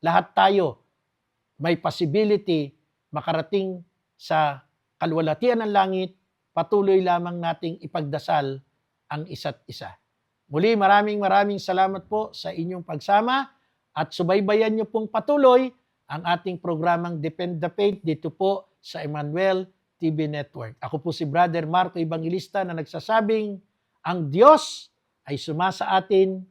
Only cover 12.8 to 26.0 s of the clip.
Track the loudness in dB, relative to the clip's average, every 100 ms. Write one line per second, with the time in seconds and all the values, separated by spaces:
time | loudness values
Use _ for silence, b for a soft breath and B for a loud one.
12.8 | -10 -10 2 2 2 -2 -4 _ _ _
13.8 | _ -6 -6 -2 2 2 4 2 2 0
14.8 | -2 -4 -4 -6 0 6 8 6 4 _
15.8 | _ _ _ -8 -2 -2 -2 -8 -6 -2
16.8 | 0 0 -2 -6 -8 -6 -6 -4 -6 0
17.8 | 0 0 -4 -4 -6 -2 -2 -2 -8 _
18.8 | -18 -12 -8 -8 -6 0 0 0 -4 _
19.8 | _ _ -2 0 -4 -4 -10 -12 -14 -12
20.8 | -8 -6 -6 -6 -2 2 2 2 -2 -2
21.8 | -2 -4 -4 -4 -4 -6 -6 -6 -6 -6
22.8 | -10 -12 0 0 2 -2 -2 -10 _ _
23.8 | _ _ -6 -4 -2 6 8 8 4 -12
24.8 | -18 _ _ _ -10 -10 -6 -2 -2 -2
25.8 | 0 0